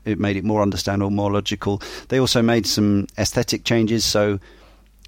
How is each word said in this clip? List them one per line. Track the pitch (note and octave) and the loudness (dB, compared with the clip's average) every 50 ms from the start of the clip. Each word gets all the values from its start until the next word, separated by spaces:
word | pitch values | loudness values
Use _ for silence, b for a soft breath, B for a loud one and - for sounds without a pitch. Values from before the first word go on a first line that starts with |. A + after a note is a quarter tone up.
| - | -6
it | A2 G#2+ F2 | -4 -4 -2
made | G2+ G2+ G2+ | -2 -2 -2
it | G2 F2+ | -2 -2
more | A2 G#2+ G#2+ G2+ | 0 0 2 2
understandable, | G2+ F#2+ F#2 - G2 G2 G2+ G2 G2 | 0 0 -2 -2 -2 -2 0 0 0
more | G#2 G2+ G2+ G2+ | 0 0 0 0
logical. | G2+ G2+ G2+ - G#2 G2+ - G2+ G2+ G2 B B B B B B | 0 -2 -2 -2 -6 -4 -2 -2 -4 -4 B B B B B B
They | B2+ C3 | 0 0
also | C3 A2 - B2 A2+ | 2 2 2 2 4
made | A2+ A#2 A#2 G#2+ | 4 4 2 2
some | - - A2 G#2 G#2 G2+ G2+ G2 - - - | 0 0 2 2 4 4 2 0 -2 -4 -4
aesthetic | G#2+ - - B2+ A#2+ - - G#2 - | -4 -2 -2 -2 -2 -2 -2 -4 -2
changes, | - A#2+ A#2 A2+ G#2+ A#2 A2+ - | 0 0 2 2 2 0 0 0
so | - - G#2 G#2 G#2 G2+ G2+ b b b b b b b b b b b _ - | 0 2 2 2 2 0 -2 b b b b b b b b b b b _ -20